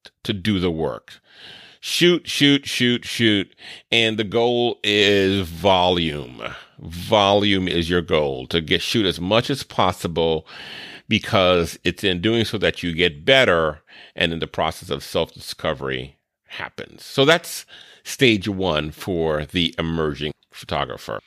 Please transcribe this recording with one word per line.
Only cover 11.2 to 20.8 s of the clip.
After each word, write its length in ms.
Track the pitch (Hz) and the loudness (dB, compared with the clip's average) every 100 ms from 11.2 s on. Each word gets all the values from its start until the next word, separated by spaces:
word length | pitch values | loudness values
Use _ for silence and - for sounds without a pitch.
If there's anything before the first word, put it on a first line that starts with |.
| - 107 90 90 82 - | 2 2 4 4 2 -2
it's 180 | - 87 | -4 -2
in 180 | 101 90 | -2 0
doing 240 | 98 117 | 0 0
so 140 | 110 107 | 0 0
that 240 | 90 - | -2 -2
you 100 | 87 | -4
get 320 | 80 87 73 | 0 0 0
better. 580 | 87 135 120 85 80 76 _ - - - | 2 4 6 4 0 -4 _ -20 -14 -4
And 160 | 85 | -2
in 80 | 82 | -2
the 80 | 80 | -6
process 420 | - 82 - 90 | -4 -4 -4 -8
of 140 | 71 | -8
self-discovery 1120 | - 90 80 - - - 85 76 67 65 67 _ _ _ _ | -4 -4 -4 -6 -16 -8 -6 -4 -6 -6 -8 _ _ _ _
happens. 560 | - - - - - | -14 -14 -12 -16 -16
So 200 | - - | -8 0
that's 420 | 139 170 - - - - - - | 4 2 0 -14 -14 -20 -20 -20
stage 460 | - - 131 107 101 | -12 2 4 4 0
one 420 | 95 92 76 76 | -2 0 0 -2
for 540 | - - 87 80 76 | -8 -6 -2 0 -2
the 320 | 76 92 82 - | -2 -2 -2 -2
emerging 540 | 82 82 78 69 76 - _ | -4 -2 -2 -4 -8 -10 _
photographer. 680 | - - 76 | -18 -6 -6